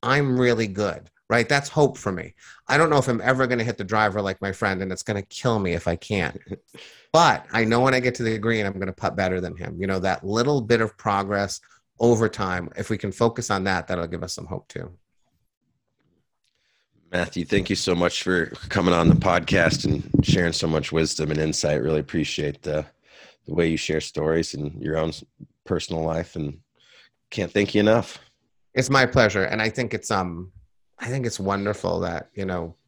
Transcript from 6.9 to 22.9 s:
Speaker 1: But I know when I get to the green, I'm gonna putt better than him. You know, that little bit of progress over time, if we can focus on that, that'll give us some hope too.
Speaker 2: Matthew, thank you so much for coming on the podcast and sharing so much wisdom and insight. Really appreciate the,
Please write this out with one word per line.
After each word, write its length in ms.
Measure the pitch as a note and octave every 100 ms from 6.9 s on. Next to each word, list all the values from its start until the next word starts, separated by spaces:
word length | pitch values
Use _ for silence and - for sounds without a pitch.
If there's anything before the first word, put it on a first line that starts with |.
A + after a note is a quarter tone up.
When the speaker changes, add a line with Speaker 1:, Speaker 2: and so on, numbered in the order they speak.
| - _
Speaker 1:
But 320 | D#3+ E3 F#2+ -
I 120 | A2+
know 160 | A2 A#2
when 120 | C3
I 60 | B2+
get 160 | B2 A#2+
to 60 |
the 160 | A#2 A2
green, 260 | A2 A2
I'm 140 | G2+ G2
gonna 140 | F#2+
putt 240 | - F#2 -
better 240 | F#2+ F#2
than 160 | F2+ E2
him. 200 | - E2
You 80 | F#2+
know, 100 | F#2+
that 260 | F#2+ F#2
little 360 | G2 G#2+ B2 D3
bit 200 | A2 A#2
of 160 | A2 -
progress 640 | - G2 G2 G2+ G2+ - _ _ _ _
over 300 | A#2+ A2+ A2
time, 420 | - G2 F2+ F2 -
if 120 | G2+
we 80 | G#2+
can 160 | G#2
focus 380 | - A#2 A2+ A2+
on 140 | G2
that, 220 | F#2+ F#2 -
that'll 200 | F2+ E2
give 160 | F2
us 100 | E2+
some 140 | - D#2
hope 200 | - _
too. 220 | - F2 F2 _ _ _ _ _ _ _ _ _ _ _ F2 _ _ _ _ _ _ _ _ E2
Speaker 2:
Matthew, 320 | F2+ E2+ -
thank 240 | E2 G2+ F#2
you 80 | G2
so 180 | -
much 280 | F2 F2 -
for 240 | - F2+ E2 - -
coming 260 | - F2+
on 140 | F2 E2+
the 80 | E2
podcast 680 | F#2 F2 E2 G2 E2 D2
and 400 | - - - -
sharing 280 | - F#2+ F2
so 160 | D#2+ E2+
much 240 | D#2 D2+
wisdom 380 | D#2+ D#2 - D2+
and 100 | D2+
insight. 420 | D#2 E2+ - D2+
Really 180 | B1 D#2
appreciate 640 | C#2+ E2+ D2 - D2+ C#2+
the, 240 | D2+ D2+ D2+